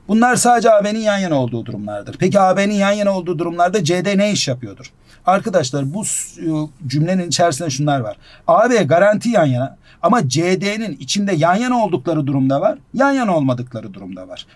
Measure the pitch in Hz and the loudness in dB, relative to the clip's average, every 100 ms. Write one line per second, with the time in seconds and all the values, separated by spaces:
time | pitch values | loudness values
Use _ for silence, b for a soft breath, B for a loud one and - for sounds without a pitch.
0 | - 220 247 240 240 240 226 214 202 220 | -2 2 2 2 4 4 4 4 2 -2
1 | 214 196 185 143 123 117 107 101 104 104 | -2 -2 -2 -2 -2 -6 -8 -10 -8 -10
2 | 101 - 180 202 190 190 202 208 196 208 | -12 -2 2 4 4 2 0 0 0 0
3 | 196 190 170 160 170 170 175 208 156 180 | 0 -2 -4 -4 -4 0 0 0 0 0
4 | 180 196 208 196 - 123 104 95 - _ | 0 0 0 0 -4 -6 -10 -16 -20 _
5 | b b - 190 226 185 143 143 135 185 | b b 0 0 0 -2 -2 -4 -6 -6
6 | 202 - - 175 170 156 151 - 135 143 | -6 -8 -8 -8 -4 -4 -6 -10 -6 -2
7 | 160 185 175 139 170 135 170 135 147 139 | 0 -2 -2 0 0 0 -6 -2 -2 -2
8 | 107 - b b - 175 240 233 143 165 | -4 -10 b b 2 4 4 2 4 4
9 | 202 214 226 220 147 123 135 - b b | 4 2 0 2 2 0 -4 -8 b b
10 | 175 240 139 147 175 185 202 214 220 139 | 2 2 2 0 0 0 -2 -4 -8 -10
11 | 131 202 202 170 165 190 247 247 208 170 | -6 -4 -2 2 2 2 0 0 0 -2
12 | 170 156 143 139 135 139 185 - _ 220 | -2 -2 0 0 2 4 4 2 _ 0
13 | 277 277 226 170 131 123 123 113 104 95 | 2 2 0 0 0 -2 -6 -12 -14 -16
14 | 95 92 92 90 - | -16 -16 -16 -18 -18